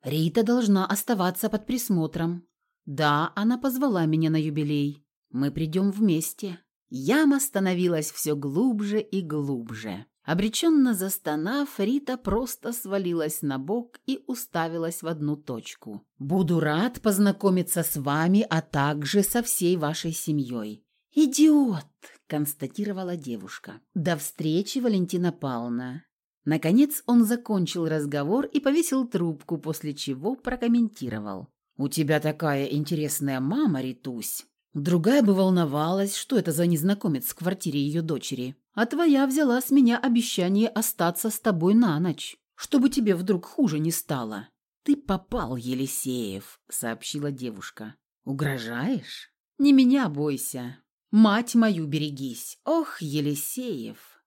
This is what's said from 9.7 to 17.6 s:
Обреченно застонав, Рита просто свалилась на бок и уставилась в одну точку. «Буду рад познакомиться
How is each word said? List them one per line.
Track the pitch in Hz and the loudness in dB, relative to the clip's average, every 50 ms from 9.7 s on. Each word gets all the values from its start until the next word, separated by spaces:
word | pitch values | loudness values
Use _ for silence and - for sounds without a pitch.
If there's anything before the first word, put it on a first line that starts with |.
| 113 107 107 110 92 95 117 _ _ _ _ | -12 -10 -8 -8 -8 -10 -12 _ _ _ _
Обреченно | - 156 180 202 220 220 - - 330 320 294 262 254 226 | -4 -2 0 0 -2 -2 0 2 4 6 6 4 4 2
застонав, | 180 185 190 185 - _ 160 151 151 156 190 254 285 285 277 - - | 0 -2 -4 -6 -6 _ -4 -4 -2 -2 -2 -2 -4 -4 -6 -2 -2
Рита | 196 208 254 285 285 - 254 | -2 0 0 -2 -2 -4 -8
просто | 240 - 202 190 226 262 240 - - - - 233 | -6 -2 -2 -2 -2 -2 -4 -8 -10 -8 -8 -8
свалилась | 240 - 190 196 196 190 175 170 165 156 151 156 - - | -8 -6 -4 -4 -2 -2 0 -2 -2 -2 -2 -4 -4 -4
на | 143 135 131 | -4 -4 -4
бок | 135 151 208 240 240 240 - - _ | -4 -4 -4 -4 -4 -8 -16 -14 _
и | - 269 - _ | -6 -6 -6 _
уставилась | - 254 240 - - - 170 165 165 165 170 165 165 170 - - | -8 -8 -8 -10 -6 -4 -4 -2 -2 -2 -4 -4 -4 -6 -6 -6
в | |
одну | 160 170 156 147 147 143 | -6 -6 -2 -2 -2 -4
точку. | 143 147 - 127 113 - - - _ - 113 104 101 _ _ _ | -4 -6 -10 -10 -10 -10 -14 -18 _ -16 -14 -14 -14 _ _ _
«Буду | _ 131 139 175 190 185 151 175 160 | _ -4 -2 0 0 2 2 2 2
рад | - 151 151 165 208 254 247 - | 2 2 2 0 0 -2 -4 -2
познакомиться | - 220 196 190 208 202 202 202 - 196 185 185 | -2 0 2 4 4 4 2 2 2 2 2 2